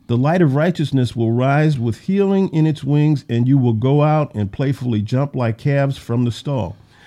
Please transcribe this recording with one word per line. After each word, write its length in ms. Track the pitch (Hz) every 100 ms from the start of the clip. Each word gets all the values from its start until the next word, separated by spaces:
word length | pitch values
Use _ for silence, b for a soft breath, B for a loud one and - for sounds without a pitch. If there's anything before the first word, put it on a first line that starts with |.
| b
the 80 | 120
light 260 | 143 185
of 120 | 156
righteousness 600 | 139 175 170 147 135 120 117
will 160 | 113
rise 460 | 120 131 143 156 135
with 220 | 117 110
healing 480 | - 196 196 196 190
in 180 | 160 156
its 180 | 147
wings, 400 | 135 147 151 143 -
and 180 | 117 123
you 80 | 139
will 160 | 120
go 300 | 110 131 147
out 280 | 151 156 143
and 180 | 107 101
playfully 480 | - 139 - 123 107
jump 340 | 104 127 143
like 220 | 135 117 110
calves 400 | 147 139 139 135
from 280 | - 120
the 60 | 120
stall. 460 | - 147 135 90 - B B